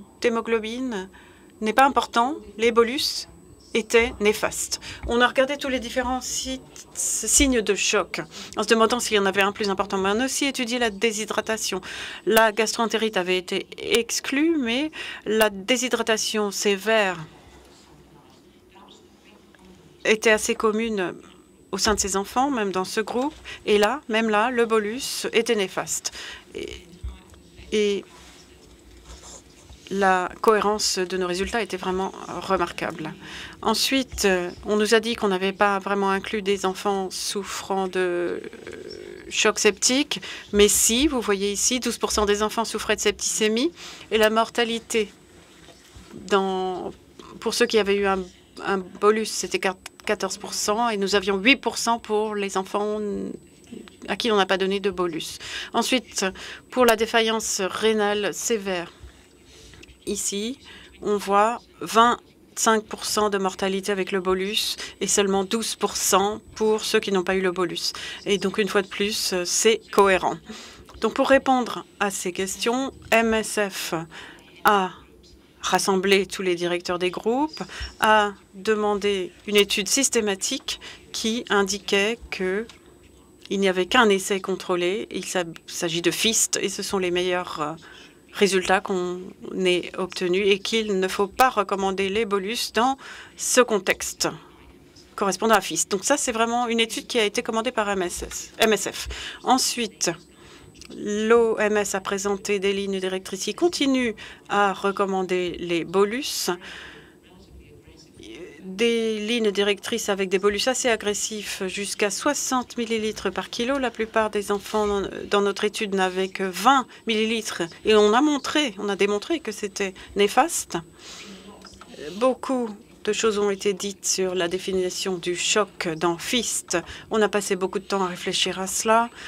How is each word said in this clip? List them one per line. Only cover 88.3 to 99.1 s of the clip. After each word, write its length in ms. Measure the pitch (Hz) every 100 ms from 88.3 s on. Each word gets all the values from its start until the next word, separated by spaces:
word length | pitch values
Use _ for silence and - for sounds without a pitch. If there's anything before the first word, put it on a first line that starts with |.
résultats 480 | - 202 190 180 190
qu'on 400 | 202 190 180 180 185 - - 190
ait 280 | 185 180 - -
obtenus 520 | 185 - 180 180 202
et 100 | 196
qu'il 400 | - 226 214 190
ne 80 | 185
faut 220 | - 196
pas 220 | - 254
recommander 580 | 214 196 196 196 190 196
les 160 | 202
bolus 480 | 214 196 190 233 -
dans 260 | 220 254 269 - - - -
ce 240 | - 254
contexte 640 | 240 208 190 - - - 160 156 - - - - - - -
correspondant 400 | - 196 185 226
à 60 | 208
fist. 280 | - 156 -
Donc 120 | 190
ça, 120 | - 285
c'est 160 | -
vraiment 340 | 226 233 240 240
une 140 | 226
étude 260 | 226 220 208
qui 140 | 240
a 40 |
été 200 | 208 240
commandée 260 | 233 226 233
par 180 | 226 202
M 140 | 196
S 220 | 175 -
S, 280 | - - - -
M 140 | 220
S 160 | 196 -
F. 160 | - -